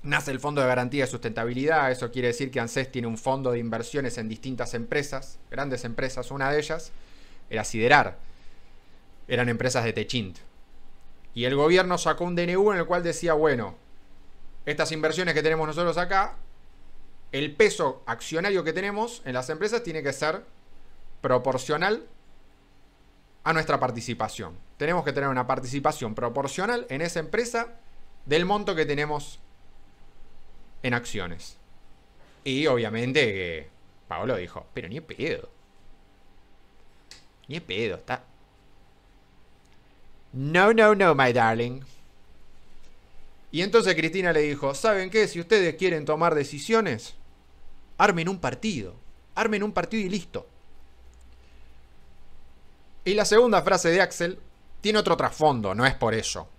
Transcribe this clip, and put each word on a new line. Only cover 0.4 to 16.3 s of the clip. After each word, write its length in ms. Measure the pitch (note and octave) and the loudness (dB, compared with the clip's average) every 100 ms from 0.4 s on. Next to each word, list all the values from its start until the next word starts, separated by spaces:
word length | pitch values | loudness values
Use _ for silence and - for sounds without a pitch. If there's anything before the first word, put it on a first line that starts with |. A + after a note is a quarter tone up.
| D3 D3 | -2 2
de 60 | B2+ | 2
Garantía 380 | B2 B2 C#3+ B2+ | 2 0 -2 -2
de 40 | |
Sustentabilidad. 800 | A#2+ A#2 A2 A#2 B2 D3 D#3+ C3+ | -2 -6 -4 -4 0 2 4 2
Eso 220 | B2+ A#2+ | 0 -4
quiere 160 | B2+ B2 | -2 0
decir 220 | A#2 C3+ | 0 -2
que 100 | C3 | -2
ansés 320 | A#2 C#3 C3 | -2 -2 -4
tiene 160 | C3 A#2 | -4 -6
un 80 | A2 | -4
fondo 360 | C3+ C3+ B2+ | -2 0 0
de 60 | A#2+ | 0
inversiones 600 | A#2 A2+ A2+ C#3+ B2 A#2 | -2 -4 -4 -4 -4 -6
en 100 | A2 | -8
distintas 460 | A2 C3 B2 A#2+ | -8 -8 -6 -6
empresas, 640 | A#2 A#2 D3 C#3+ C3+ - - - | -6 -2 -2 -2 -8 -10 -14 -10
grandes 320 | B2 C#3 B2 A#2 | -6 -4 -4 -4
empresas. 440 | A2+ C3 - B2 | -4 -4 -4 -8
Una 220 | C#3 C#3 | -2 0
de 60 | D3+ | 0
ellas 340 | D3+ D#3+ - - - - - - - | 0 -6 -6 -12 -12 -18 -16 -16 -6
era 160 | A2 | -4
Siderar. 540 | G#2 A2+ A#2 C#3+ G#2 - - - - - - - - - - - - | -2 2 6 6 4 -4 -12 -12 -14 -14 -16 -20 -20 -20 -20 -18 -2
Eran 200 | B2 A#2+ | 0 0
empresas 340 | A#2 B2+ B2 | 0 0 0
de 120 | A2+ | 0
Techint. 420 | A2 G#2 B2+ G2 - - - - - - - - - - | -2 -2 -2 -4 -10 -18 -18 -18 -14 -12 -12 -14 -16 -12
Y 120 | - B2 | -4 0
el 100 | C#3 | 4
gobierno 400 | D3+ F3+ F#3 F3 | 6 6 4 2
sacó 280 | E3 D3+ | 0 0
un 100 | F3 | 0
D 80 | F3 | 0
N 120 | F3 F3+ | 2 4
U 120 | G#3 | 4
en 60 | F#3+ | 4
el 80 | |
cual 180 | E3 F3 | 0 0
decía, 300 | E3+ D#3 E3 | 0 -2 2
"Bueno, 440 | D#3 D#3 B2+ G2+ - - - - - - - - - - | 4 4 2 -2 -10 -18 -18 -18 -18 -16 -12 -12 -8 -6
estas 260 | D3+ D#3 | -2 -2
inversiones 400 | D#3+ D#3 D#3+ F3+ | 0 0 0 0
que 100 | D3+ | 2
tenemos 240 | D#3 D#3+ D#3 | 2 2 0
nosotros 300 | D3+ F3 E3 | 0 0 0
acá, 400 | F3+ F#3+ G#3 | 2 2 2